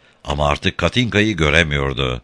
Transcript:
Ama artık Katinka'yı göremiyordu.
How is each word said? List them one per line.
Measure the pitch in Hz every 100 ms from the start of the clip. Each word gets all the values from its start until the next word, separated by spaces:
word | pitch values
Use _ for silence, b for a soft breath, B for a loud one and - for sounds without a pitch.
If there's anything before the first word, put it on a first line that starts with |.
| b b
Ama | - 73 73
artık | 71 92 -
Katinka'yı | 85 - 120 98 107 95
göremiyordu. | 78 76 82 71 69 64 65 62